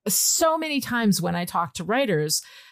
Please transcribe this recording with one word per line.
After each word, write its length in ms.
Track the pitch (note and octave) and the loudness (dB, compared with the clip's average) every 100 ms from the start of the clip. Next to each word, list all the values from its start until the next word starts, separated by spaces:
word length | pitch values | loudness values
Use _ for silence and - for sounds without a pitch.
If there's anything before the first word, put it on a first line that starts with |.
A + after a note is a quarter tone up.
| - | -4
so 500 | - - - E4 D#4+ | 0 2 4 2 2
many 220 | D#4+ C#4+ | 0 -2
times 420 | - A#3+ A3 F3+ | -2 0 2 2
when 140 | F3 F3 | 0 -2
I 80 | |
talk 300 | F3 F3+ E3+ | -2 -2 -4
to 100 | - | -6
writers, 580 | E3+ A#3+ C4+ D#3 D3+ - - - - | -2 0 0 0 0 -2 -6 -16 -20